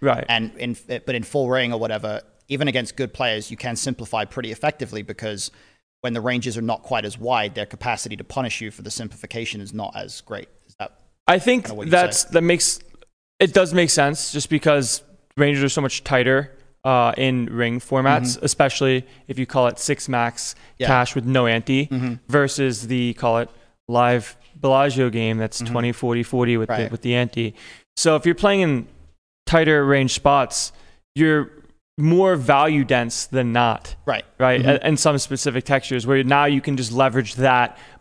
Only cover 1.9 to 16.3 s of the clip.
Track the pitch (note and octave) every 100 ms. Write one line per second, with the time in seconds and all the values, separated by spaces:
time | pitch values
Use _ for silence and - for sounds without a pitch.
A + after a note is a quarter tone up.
1.9 | G#2+ G#2+ G#2+ - _ - C3+ D3 B2+ A#2
2.9 | - B2+ - B2+ G#2+ - G#2+ B2 A2+ C3+
3.9 | B2+ A2+ A2+ G#2 - A2+ A2 D3+ D3+ A#2
4.9 | G#2+ G2+ G2+ A2 G#2 - - _ _ _
5.9 | _ B2 A#2 A#2 B2 B2 A2+ A2+ A2 -
6.9 | A#2+ G#2 A2 A#2 A#2+ G#2 G#2 G2+ - B2+
7.9 | A2 A2+ G#2 - - B2 - A2 - G#2
8.9 | - A2 - - A#2 A2+ G#2+ G2+ G#2 G2
9.9 | G2+ G2+ - - G#2 - _ _ - G2
10.9 | _ _ _ - F3+ B3 B3 - G#2 D#3+
11.9 | F3 F3+ G#2 - E3+ E3+ F3 - - -
12.9 | - _ _ _ - F#3+ G3 F3+ F3 E3
13.9 | - C#3+ D3+ - D3 - D#3 D#3 D3 B2
14.9 | - - _ _ - C#3+ C#3 C#3 D#3 C3+
15.9 | - - C3 B2